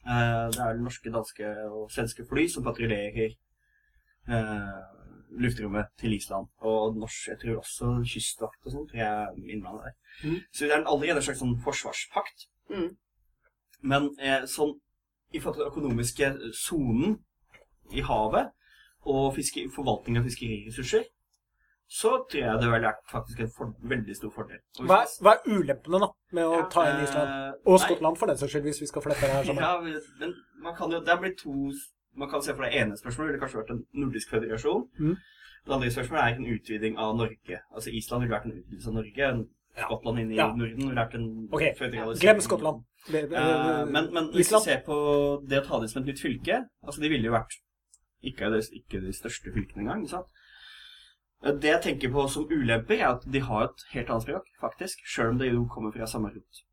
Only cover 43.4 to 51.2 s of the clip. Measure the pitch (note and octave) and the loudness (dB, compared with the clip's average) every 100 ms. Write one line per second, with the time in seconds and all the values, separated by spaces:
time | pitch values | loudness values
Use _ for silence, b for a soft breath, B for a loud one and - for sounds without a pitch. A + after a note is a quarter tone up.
43.4 | D3 D#3 - B2+ D3 C#3+ E3 E3+ D#3+ F#3 | 4 4 4 2 2 2 2 0 2 4
44.4 | F3 G#3+ - C3+ - D3 D3 C#3+ C#3+ C#3+ | 8 6 6 0 0 0 4 4 4 0
45.4 | C#3 C#3 C#3 C#3+ A2 C3 C3+ C#3 D#3+ B2+ | 2 0 2 -2 -2 -4 -4 -4 -4 -2
46.4 | - A3+ B3+ _ - D3 D3+ D3 A2 A2+ | 0 0 -2 _ -14 -4 0 2 2 0
47.4 | - - _ _ _ - _ _ C3 - | -2 -14 _ _ _ -20 _ _ -12 -4
48.4 | G#2 A2 A2 - - G2+ F#2 G2 A#2+ - | 0 0 -2 -10 -8 -8 -6 -8 -10 -10
49.4 | - G#2+ F#2+ - G#2 F#3+ - F3+ F3+ b | -4 -4 -4 -6 -4 -4 -6 -8 -12 b
50.4 | b b b b b b b b | b b b b b b b b